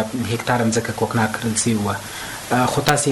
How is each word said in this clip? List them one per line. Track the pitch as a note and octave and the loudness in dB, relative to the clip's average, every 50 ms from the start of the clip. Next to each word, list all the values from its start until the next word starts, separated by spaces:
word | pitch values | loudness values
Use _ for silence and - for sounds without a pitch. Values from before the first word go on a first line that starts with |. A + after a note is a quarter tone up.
| A2 A2 - B2+ A2+ G2 A#2+ | 2 0 -2 -4 -2 -2 -2
هکتار | A2+ - - B2+ A#2+ A#2 A2+ | -4 0 0 0 2 2 2
مځکه | A2 A#2 A2 - G#2+ - A2+ | 2 0 -2 -2 -2 -2 -2
کوکنار | A2 - A#2+ A2 A2 A2 - | 0 2 2 0 0 0 -2
کرل | - A#2 G#2+ - - | -2 -2 -2 0 2
سوې | B2 A2+ G#2+ G2+ | 2 2 2 0
وه، | G#2 G2+ - - - - - - - - - - - B2 B2 B2+ B2 - | 0 -2 -4 -6 -10 -12 -12 -12 -10 -12 -10 -6 -2 0 2 2 2 2
خو | D3 | 2
تاسې | - - D3 C#3+ - D3 | 4 4 4 4 4 4